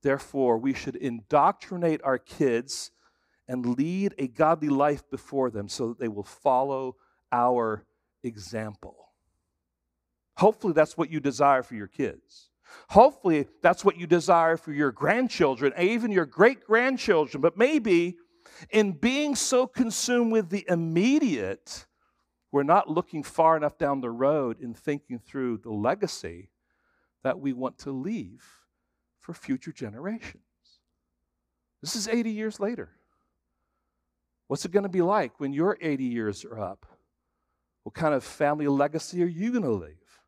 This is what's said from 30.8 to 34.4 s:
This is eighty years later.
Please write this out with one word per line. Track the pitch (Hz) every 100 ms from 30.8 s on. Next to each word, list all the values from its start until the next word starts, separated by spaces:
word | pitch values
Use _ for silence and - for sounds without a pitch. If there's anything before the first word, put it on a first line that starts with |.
| _ _ _ _ _ _ _ _ _ _
This | 147 233
is | 208
eighty | 226 226
years | 214 220 208
later. | 202 240 95 _ _ _ _ _ _ _ _ _ _ _ _ _ _ _